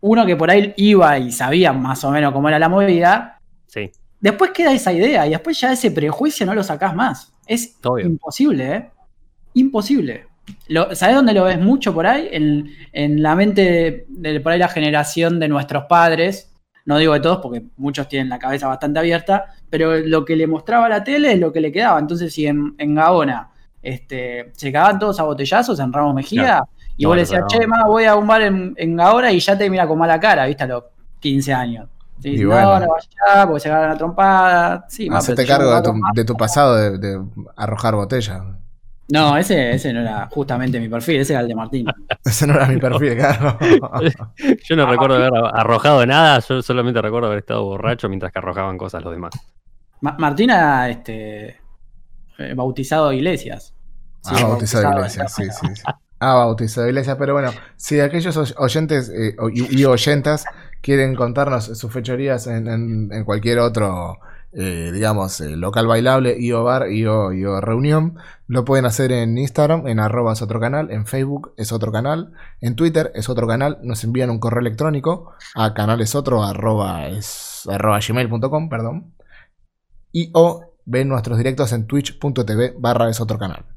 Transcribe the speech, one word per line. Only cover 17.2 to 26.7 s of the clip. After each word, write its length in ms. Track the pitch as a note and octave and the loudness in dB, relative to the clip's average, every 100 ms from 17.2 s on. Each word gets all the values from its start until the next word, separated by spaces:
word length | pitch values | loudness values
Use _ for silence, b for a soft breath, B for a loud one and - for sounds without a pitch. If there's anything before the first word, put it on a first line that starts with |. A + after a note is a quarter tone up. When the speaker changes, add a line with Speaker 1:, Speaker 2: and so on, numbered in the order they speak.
Speaker 1:
todos, 180 | D3+ F#3 | 2 0
porque 240 | C3+ A#2+ A2+ - | -4 -12 -14 -8
muchos 320 | C#3 C#3+ C#3 | -8 -6 -6
tienen 200 | C#3 C3 | -4 -4
la 120 | B2 | -6
cabeza 260 | C3 C3+ C3+ | -6 -4 -4
bastante 320 | C3 D3 D3 | -4 -4 -2
abierta, 460 | E3+ E3+ - G3 - B - | 0 0 0 -2 -2 B -8
pero 260 | D#3 D#3+ D#3+ | -2 0 0
lo 260 | D#3+ D#3+ | 2 0
que 100 | C#3+ | 2
le 140 | D#3+ D#3+ | 0 0
mostraba 400 | D#3+ - A#3 A#3 | -2 0 2 2
la 160 | G#3 | 0
tele 280 | G#3+ C#4+ D4 | 0 0 2
es 60 | G3+ | 2
lo 140 | E3+ | 2
que 80 | D#3 | 0
le 100 | D#3 | -2
quedaba. 280 | D#3 A#3 E3 | 0 2 2
Entonces, 340 | D3+ E3+ F3 | 0 -4 -6
si 120 | D3+ D3+ | -2 -2
en, 280 | D3 D3 D3 | 0 -2 -4
en 180 | D3 D3+ | -2 2
Gaona, 540 | D#3+ F3+ C#3 A#2+ G#2+ _ - _ | 4 4 2 -4 -10 _ -20 _
este, 720 | - C3 - C3 B2 A#2+ A#2+ - | -12 -12 -12 -12 -10 -10 -14 -10
se 160 | C#3 | -4
cagaban 260 | C#3+ F#3 G3 | 4 4 4
todos 220 | G#3 F#3+ | 0 0
a 20 | |
botellazos 560 | D#3 C#3+ C3+ G3 - F3+ | -2 -2 0 0 2 -2
en 140 | C3 | -2
Ramos 200 | C3+ D3 | 0 0
Mejía, 300 | C3+ C3+ A3+ | 0 -2 0
Speaker 2:
Claro. 260 | C4 F3+ B2+ | 2 2 0